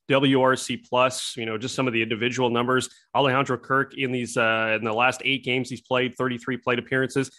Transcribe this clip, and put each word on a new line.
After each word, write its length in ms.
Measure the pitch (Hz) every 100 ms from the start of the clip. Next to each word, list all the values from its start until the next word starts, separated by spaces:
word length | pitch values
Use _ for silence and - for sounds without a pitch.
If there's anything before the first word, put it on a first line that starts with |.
| -
W 340 | 135 139 135
R 140 | 131 127
C 200 | - 117
plus, 600 | - 123 127 127 - -
you 100 | 113
know, 100 | 110
just 200 | 127 -
some 100 | 127
of 60 |
the 100 | 113
individual 480 | 113 110 117 123 123
numbers. 400 | 117 123 127 - _ _
Alejandro 420 | 123 139 131 135 123
Kirk 400 | - 135 135 127
in 140 | 131
these, 260 | 127 117 127
uh, 400 | 113 113 110 110
in 80 |
the 80 | 110
last 300 | 110 127 123
eight 200 | 131 135
games 260 | 127 127 123
he's 100 | 117
played, 360 | - 127 127 123
thirty-three 400 | 127 120 - 123
plate 240 | 127 120
appearances, 500 | 120 131 131 135 131